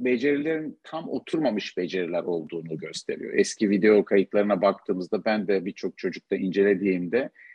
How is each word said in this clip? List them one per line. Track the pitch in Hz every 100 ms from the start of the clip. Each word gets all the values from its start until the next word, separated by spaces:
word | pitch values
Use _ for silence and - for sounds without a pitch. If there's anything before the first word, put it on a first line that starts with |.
becerilerin | 123 123 139 143 151 160 156 -
tam | - 160 170
oturmamış | 135 - 165 143 107 - -
beceriler | 90 92 85 87
olduğunu | 82 85 76 85 80 80
gösteriyor. | 78 78 - - -
Eski | - 101 - 107
video | 101 107 104
kayıtlarına | 95 101 95 104 104 98
baktığımızda | 98 98 - 92 90 104
ben | - - 95
de | 95
birçok | 90 - 95 -
çocukta | 95 87 - 98
incelediğimde | 95 90 98 95 98 90 90 113 139 - -